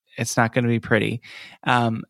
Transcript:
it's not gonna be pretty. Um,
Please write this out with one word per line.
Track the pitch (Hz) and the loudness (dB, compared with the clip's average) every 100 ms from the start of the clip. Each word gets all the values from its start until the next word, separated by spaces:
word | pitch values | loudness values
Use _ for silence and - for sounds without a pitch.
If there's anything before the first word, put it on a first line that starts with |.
| _ - | _ -8
it's | 120 - | -4 0
not | 113 | 0
gonna | 127 120 | 2 0
be | 117 | 0
pretty. | - 110 107 113 - - - - | 2 0 0 -4 -10 -20 -20 -8
Um, | - 123 117 113 - | 0 2 2 -2 -8